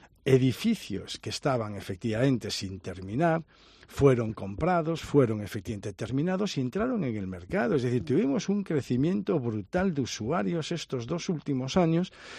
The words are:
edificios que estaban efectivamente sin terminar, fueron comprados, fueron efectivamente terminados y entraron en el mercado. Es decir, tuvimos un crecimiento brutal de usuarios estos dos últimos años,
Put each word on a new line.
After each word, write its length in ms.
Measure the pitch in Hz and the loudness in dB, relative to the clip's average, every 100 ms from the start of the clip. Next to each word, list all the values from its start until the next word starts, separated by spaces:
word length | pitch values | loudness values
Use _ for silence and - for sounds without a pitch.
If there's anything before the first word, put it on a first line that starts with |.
| - _ | -20 _
edificios 920 | - 131 131 - 226 220 - 95 - - | 6 6 6 2 0 0 -4 -8 -8 -10
que 100 | 110 | -8
estaban 460 | - 147 123 107 | -4 0 0 -2
efectivamente 760 | 101 - 95 120 107 139 123 98 | -6 -8 -6 -2 2 2 2 -2
sin 300 | - 98 95 | -6 -6 -8
terminar, 640 | - 90 95 120 170 165 - - - - - | -10 -10 -6 0 2 0 -4 -18 -20 -20 -10
fueron 460 | - 139 120 110 | 4 6 6 0
comprados, 680 | 107 98 98 160 175 156 165 | -6 -8 -2 0 2 0 -4
fueron 400 | - 143 117 107 | 2 4 4 2
efectivamente 520 | 101 107 123 101 104 | -6 -8 -8 -8 -8
terminados 640 | - 110 135 175 185 208 139 | -8 -4 -2 0 -2 -2 -2
y 40 | |
entraron 420 | 127 190 247 233 | -2 -2 -2 -2
en 120 | 139 | -2
el 120 | 107 95 | -4 -6
mercado. 480 | 90 90 196 233 | -8 -4 -2 2
Es 80 | 151 | 2
decir, 200 | 123 123 | 2 0
tuvimos 460 | - 139 262 247 - | 2 2 2 0 0
un 140 | 202 | -2
crecimiento 760 | 185 151 - 123 156 202 190 175 | 0 -2 0 2 2 2 0 0
brutal 540 | 117 107 98 180 196 | 0 -4 -2 0 0
de 80 | 143 | 0
usuarios 680 | 113 - 110 175 190 170 - | -2 -4 -2 -2 0 -2 -2
estos 360 | 165 - 131 117 | -6 -4 -6 -4
dos 220 | 170 - | -4 -2
últimos 480 | 156 - 131 131 190 | -4 -2 -2 2 4
años, 340 | 165 165 180 - - | 4 4 0 -6 -18